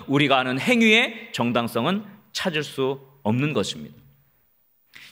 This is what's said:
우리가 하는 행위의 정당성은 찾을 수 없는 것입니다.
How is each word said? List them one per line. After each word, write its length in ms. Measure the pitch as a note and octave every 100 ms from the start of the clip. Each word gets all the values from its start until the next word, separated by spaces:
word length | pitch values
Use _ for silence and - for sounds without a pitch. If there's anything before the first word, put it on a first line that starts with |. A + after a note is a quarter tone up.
| -
우리가 300 | C#3 D3 C3+
하는 220 | B2+ C3
행위의 720 | D#3 A#3+ A3+ G#3+ B3 - -
정당성은 720 | - A#2+ A#2+ A#2 A#2 C3+ G3 - - _
찾을 320 | - G3 D#3
수 380 | C#3+ - C3 C#3 - _
없는 300 | G#2 A#2+ D3
것입니다. 420 | B2 F#2+ D2+ D2 - - _ _ _ _ _ _ _ _ - -